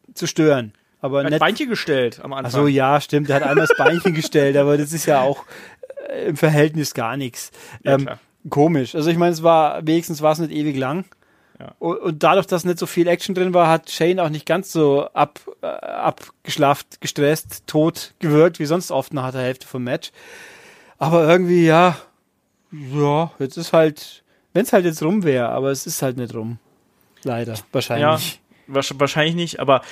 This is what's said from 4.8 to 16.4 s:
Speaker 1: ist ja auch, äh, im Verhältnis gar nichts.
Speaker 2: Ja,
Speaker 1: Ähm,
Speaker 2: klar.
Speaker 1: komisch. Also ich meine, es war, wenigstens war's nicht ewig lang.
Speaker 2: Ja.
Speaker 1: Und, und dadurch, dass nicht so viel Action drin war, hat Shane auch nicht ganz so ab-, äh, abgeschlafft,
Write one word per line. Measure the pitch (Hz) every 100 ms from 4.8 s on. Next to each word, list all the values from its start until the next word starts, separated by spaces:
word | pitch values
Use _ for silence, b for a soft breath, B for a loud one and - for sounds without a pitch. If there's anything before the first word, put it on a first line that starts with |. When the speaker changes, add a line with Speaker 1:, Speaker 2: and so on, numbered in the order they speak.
| 147
Speaker 1:
ist | 160 143
ja | 143
auch, | 131 139 - B B B - - -
äh, | - -
im | 151
Verhältnis | 156 151 156 156 143
gar | - 113 135
nichts. | 131 - - B B 117
Speaker 2:
Ja, | -
Speaker 1:
Ähm, | 139
Speaker 2:
klar. | 139 - _ _ 151
Speaker 1:
komisch. | 143 156 160 120
Also | 170 151
ich | 165
meine, | 175
es | 165
war, | 165 165 151 156 160
wenigstens | 160 165 156
war's | 156 156
nicht | 160
ewig | 156 151 135
lang. | 131 165 185 b b b b _
Speaker 2:
Ja. | - -
Speaker 1:
Und, | 165 185
und | 180 156
dadurch, | 165 185 175
dass | 180
nicht | 180 170
so | 175
viel | - 175
Action | 175 - 185
drin | 185
war, | 180 165
hat | 160 -
Shane | - 165 185
auch | 165
nicht | 151 -
ganz | 165 196
so | 165 147 139 -
ab-, | - 147 - - -
äh, | -
abgeschlafft, | - - - - - - _